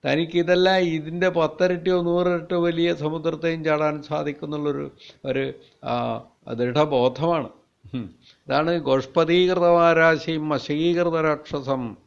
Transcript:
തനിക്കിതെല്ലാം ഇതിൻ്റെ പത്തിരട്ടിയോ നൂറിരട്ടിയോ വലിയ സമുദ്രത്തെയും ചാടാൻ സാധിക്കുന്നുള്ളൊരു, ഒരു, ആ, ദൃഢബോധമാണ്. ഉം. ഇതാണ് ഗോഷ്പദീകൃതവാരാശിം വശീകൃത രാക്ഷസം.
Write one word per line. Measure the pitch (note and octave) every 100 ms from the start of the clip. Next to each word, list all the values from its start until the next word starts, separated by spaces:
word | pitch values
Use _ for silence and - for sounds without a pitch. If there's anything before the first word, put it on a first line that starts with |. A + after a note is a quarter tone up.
| C3+
തനിക്കിതെല്ലാം | D3 E3 E3+ E3+ F3+ F#3 F#3+
ഇതിൻ്റെ | F3+ D#3+ D3+ F3 F#3
പത്തിരട്ടിയോ | E3 D#3 D#3 F3+ F3 F3 F3+
നൂറിരട്ടിയോ | E3+ F3 F3+ F3 E3 F3
വലിയ | E3+ E3 E3+
സമുദ്രത്തെയും | E3 D3+ D#3+ D#3+ D#3 E3 E3
ചാടാൻ | D#3 D3+ D3+ D3+
സാധിക്കുന്നുള്ളൊരു, | D3 D3+ D3 C#3+ D3 D3+ D3 C#3 C#3+ - - - C3+
ഒരു, | C3+ C3+ C3 - _
ആ, | B2+ A#2+ A#2+ A2+ - _ -
ദൃഢബോധമാണ്. | A#2 B2 B2+ D3+ C3+ B2+ B2+ E3 E3 A#2 - _ _ -
ഉം. | B2+ G2 _ _ _ -
ഇതാണ് | C#3 D#3+ E3+
ഗോഷ്പദീകൃതവാരാശിം | C#3 C3+ C3 E3+ E3 F3 F3+ F3+ F3 E3+ E3+ D#3+ E3 D#3+ - D#3+ D3+
വശീകൃത | C#3+ - D3 E3 E3+ F3 E3
രാക്ഷസം. | D#3 D3 - D3 C3 C3+ A#2 G2+